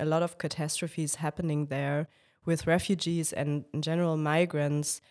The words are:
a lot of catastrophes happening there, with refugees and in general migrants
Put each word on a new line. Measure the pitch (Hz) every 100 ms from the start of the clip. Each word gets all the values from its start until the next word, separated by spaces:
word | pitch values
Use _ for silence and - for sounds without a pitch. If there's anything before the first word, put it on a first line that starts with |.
a |
lot | 151 160
of | 170 -
catastrophes | 156 - 151 - 165 - 151 -
happening | 156 - 165 147 147
there, | 139 139 147 156 _ _ _
with | - 165 -
refugees | 175 - 180 165 170 156
and | - 143 147 -
in | 151
general | 151 165 175 156
migrants | 151 156 175 151 147 147 147 - _